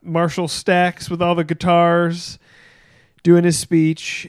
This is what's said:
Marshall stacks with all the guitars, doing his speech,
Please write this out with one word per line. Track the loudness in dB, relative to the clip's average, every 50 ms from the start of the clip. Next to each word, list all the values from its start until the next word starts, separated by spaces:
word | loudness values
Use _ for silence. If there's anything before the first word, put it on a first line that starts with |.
Marshall | -10 -6 -2 -2 -2 -2 -2 -4 -6
stacks | -6 -6 -6 -2 0 2 2 2 0 -2 -6 -10 -8
with | -4 -2
all | 0 0 0
the | 0 -2
guitars, | -4 -6 -4 0 2 4 4 4 4 2 2 0 -2 -4 -6 -10 -14 -18 -20 _ _ _ _ -20 _ _ _ _ _ _ _ _ _ _ _
doing | 2 4 4 4 4
his | 2 0 -2
speech, | -2 -2 0 2 2 0 -2 -4 -8 -12 -12 -12 -14